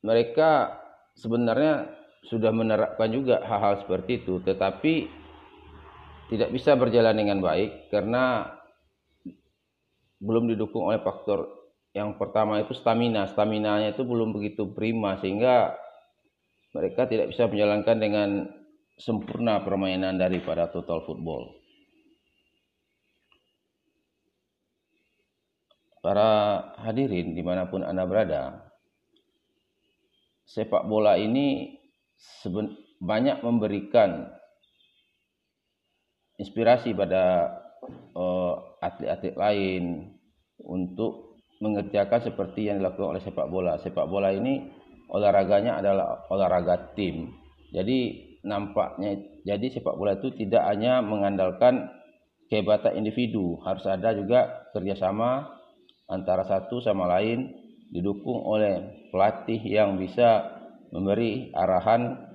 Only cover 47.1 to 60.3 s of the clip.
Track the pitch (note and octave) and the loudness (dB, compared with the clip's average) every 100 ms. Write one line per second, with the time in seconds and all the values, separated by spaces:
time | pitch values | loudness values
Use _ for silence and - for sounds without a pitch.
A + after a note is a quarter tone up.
47.1 | D#2+ D#2+ - - _ - - G2 C3 A#2+ | -4 -10 -14 -20 _ -10 -4 0 0 0
48.1 | - - - G2 G2+ G#2 G2+ F#2+ - G2+ | -6 -18 -14 -6 -6 -4 -2 -2 -4 -6
49.1 | G2+ - - - G2+ B2+ - - - G2+ | -6 -10 -14 -6 -4 -4 -4 -6 -2 -2
50.1 | F#2+ C3 - G2+ - F2 G#2 A#2 B2+ G#2+ | -2 -4 -6 0 2 2 0 2 2 0
51.1 | G#2+ G2 G2 F#2 F#2 B2 B2+ F2+ - - | 0 0 0 -2 4 4 4 -4 -14 -20
52.1 | _ _ _ _ G#2+ F#2+ G#2 G#2+ F#2 G#2+ | _ _ _ _ -2 2 2 2 0 -2
53.1 | G#2+ A#2+ A2+ F2 E2 - F#2+ - F#2+ A2+ | -2 -2 0 -2 -4 -6 -4 -2 0 0
54.1 | G#2 G2 B2 - - - G#2+ F#2+ G2 F#2 | 0 2 2 2 -4 -10 -6 -4 -2 -2
55.1 | G#2 A#2+ C3 D3+ - - _ _ _ - | 0 0 -2 -6 -18 -20 _ _ _ -8
56.1 | F#2+ F#2 F#2 F#2+ F#2+ - A#2+ A2+ G2 F2+ | -6 -2 0 0 -2 -2 -4 -2 0 2
57.1 | F2+ A2 A#2 C3 - - - - F2 F#2+ | 2 2 -2 -4 -12 -20 -20 -10 -4 -2
58.1 | G2+ - A#2 - G#2+ G#2+ F2+ F#2+ - - | -4 -4 -4 0 2 2 0 -6 -16 -6
59.1 | F#2 G2+ - - A2+ G#2 G#2 G#2 F#2+ F#2 | 2 2 2 -4 -4 0 2 2 0 -4
60.1 | - A#2+ | 4 6